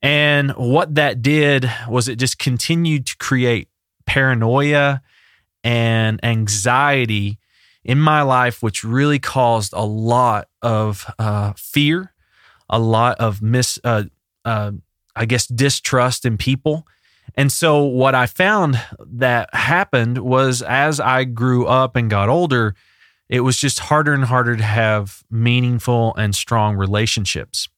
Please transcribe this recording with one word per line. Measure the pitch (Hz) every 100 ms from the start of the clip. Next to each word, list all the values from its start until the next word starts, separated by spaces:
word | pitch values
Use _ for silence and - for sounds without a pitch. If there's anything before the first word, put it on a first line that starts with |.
And | 139 147 147 147 139
what | - 120 139 180 151
that | 143 123
did | 120 151 147 139 127 110 117
was | 120 120
it | 113
just | 127 -
continued | - 123 - 165 170 151 131
to | -
create | - 131 123 117 - _ _ _ -
paranoia | - 135 123 113 127 143 147 143 139 _ _ _ _ _ _
and | 120 120 117 113 110 110
anxiety | 117 113 107 104 107 127 143 139 120 107 101 104 _ _ _ _
in | - 131
my | 156 151
life, | 143 127 123 117
which | 113 98
really | 110 123 143 143
caused | - 135 123 117 101
a | - 107
lot | 107 110 120 123 107 - _
of, | 120 110 107 101 - -
uh, | 110 104 104 101
fear, | - - 147 170 190 _ _ _ _ _ _
a | 117
lot | 113 110 120 -
of | 117 101
mis-, | 110 123 123 -
uh, | 120 113 101 _ _ _
uh, | - 110 104 101 _ _ _ -
I | 113
guess, | 120 -
distrust | 117 139 - - 131 123 120 127
in | 107
people. | - 131 - 151 - _ _ _ - -
And | 139
so | - 160 147
what | 143 127 131 131
I | 123
found | - 185 214 165 127 - -
that | - 120 127 123 104
happened | - - 170 196 131 117 123
was | 120 127 135 123
as | 113 127 147 151
I | 113 127
grew | 131 117 127 123 123
up | 127 131 127
and | 117
got | 104 101
older, | 147 175 127 110 98 _ _ _ _ _
it | 127
was | 127 123
just | 139 -
harder | - 151 151
and | 143 127
harder | 127 120 117
to |
have | 107 107 110 107 101 - _
meaningful | 113 117 123 123 123 - 120 113 -
and | 104 98
strong | - 117 107 101
relationships. | 98 104 110 - 98 - 55 - -